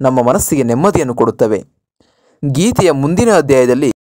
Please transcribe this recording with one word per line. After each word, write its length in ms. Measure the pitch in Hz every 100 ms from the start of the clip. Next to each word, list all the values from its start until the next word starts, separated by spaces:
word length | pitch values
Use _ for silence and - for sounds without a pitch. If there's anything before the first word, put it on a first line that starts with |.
ನಮ್ಮ 220 | 135 127
ಮನಸ್ಸಿಗೆ 400 | 120 175 - 147
ನೆಮ್ಮದಿಯನ್ನು 520 | 117 120 208 202 135 120
ಕೊಡುತ್ತವೆ. 500 | 113 - 113 101 - _ _ _ _ _ _ _ 143
ಗೀತೆಯ 460 | 135 214 - 175
ಮುಂದಿನ 460 | 139 139 180 240 190
ಅಧ್ಯಾಯದಲ್ಲಿ 540 | 143 131 123 123 143 -